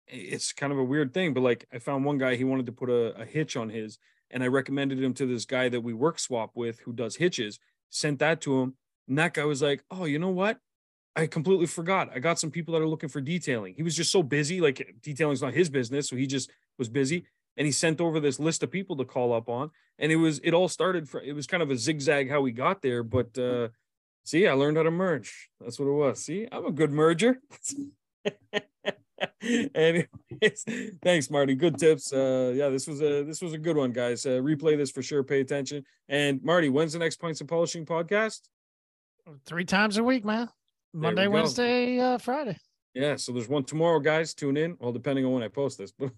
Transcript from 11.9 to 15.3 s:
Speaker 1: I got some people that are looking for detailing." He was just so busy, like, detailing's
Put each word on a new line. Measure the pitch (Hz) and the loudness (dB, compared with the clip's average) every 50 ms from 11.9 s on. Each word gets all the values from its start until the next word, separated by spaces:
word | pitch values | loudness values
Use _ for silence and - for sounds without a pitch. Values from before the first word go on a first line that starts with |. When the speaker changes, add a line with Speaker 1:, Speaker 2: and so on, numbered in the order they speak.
| 196 185 139 - - | 0 0 0 -2 -4
Speaker 1:
I | 131 | -2
got | 135 165 170 - | 0 0 0 0
some | 165 156 | -2 -4
people | - 170 160 170 165 | -6 -6 -4 -2 0
that | 160 | 0
are | 160 | 0
looking | 156 160 156 - | 0 -2 -4 -6
for | 139 - 147 | -6 -6 -6
detailing." | 131 147 180 175 - 151 127 110 98 92 92 | -4 -2 -4 -2 -2 -2 -2 -2 -4 -6 -6
He | - 160 | -4 -4
was | 170 147 | -2 -2
just | 160 156 - | 0 0 2
so | - 196 160 | 2 2 2
busy, | 117 147 147 151 143 185 185 | 2 2 0 0 0 0 2
like, | 165 143 131 - - - - - | 2 2 2 0 -6 -14 -16 -14
detailing's | - 151 143 135 160 147 | -12 -8 -4 0 0 0